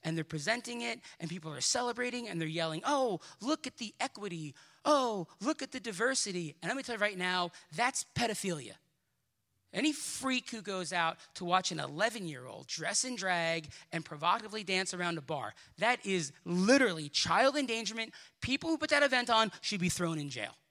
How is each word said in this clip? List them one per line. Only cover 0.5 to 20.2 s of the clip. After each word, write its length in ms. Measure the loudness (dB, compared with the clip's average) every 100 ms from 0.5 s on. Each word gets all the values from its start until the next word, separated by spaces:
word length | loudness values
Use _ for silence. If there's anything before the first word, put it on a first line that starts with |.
| -2 -2 -6
it, 180 | -4 -6 -10 -10
and 100 | -8
people 220 | -6 -8
are 100 | -2
celebrating, 640 | 0 2 0 -2 -2 -4 -4
and 120 | -4
they're 80 | -2
yelling, 340 | 0 -2 -2 0
"Oh, 360 | 2 2 0 -6 -8
look 260 | -4 -2 -4
at 120 | -10
the 180 | -12 -6
equity. 540 | -6 -4 -8 -6 -8 -12 -20 _
Oh, 440 | 4 4 4 0 -6 -4
look 220 | -2 -2
at 100 | -4
the 80 | -6
diversity." 760 | -6 0 2 2 0 -2 -6 -6
And 80 | -4
let 60 | -4
me 80 |
tell 120 | -4 0
you 60 |
right 160 | 0 2
now, 340 | 0 2 0 -6 -12 0
that's 300 | 0 0 -4
pedophilia. 600 | 0 0 0 -4 -4 -8 -16 _ _ _ _ _ _ _ _ _
Any 200 | 0 0
freak 560 | 0 -6 -4 0 -2 -2
who 100 | -10
goes 300 | -4 -4 -2
out 260 | 2 0 0 -14 -8
to 100 | 2
watch 260 | 2 2
an 80 | -4
eleven-year-old 880 | -4 0 0 0 -6 -8 -10 -14 -10
dress 380 | -4 -2 0 -2
in 100 | -2
drag 540 | 0 2 2 0 -4 -18 -8
and 100 | -8
provocatively 600 | -6 0 2 2 -2 -8
dance 300 | -2 0 0
around 240 | -2 -2 -2
a 40 |
bar, 320 | -4 -4 -4 -10 -20 0
that 280 | 2 2 0
is 280 | 0 0 -8
literally 680 | -2 2 6 8 6 2 -2
child 460 | 0 4 6 6 4
endangerment. 580 | 0 -2 -2 -6 -8 -10 -20 _
People 280 | -2 0 0
who 80 | 0
put 120 | 4
that 140 | 4
event 260 | 6 4 4
on 220 | 4 4 0
should 180 | -4 0
be 100 | 0
thrown 300 | 2 -2
in 100 | -2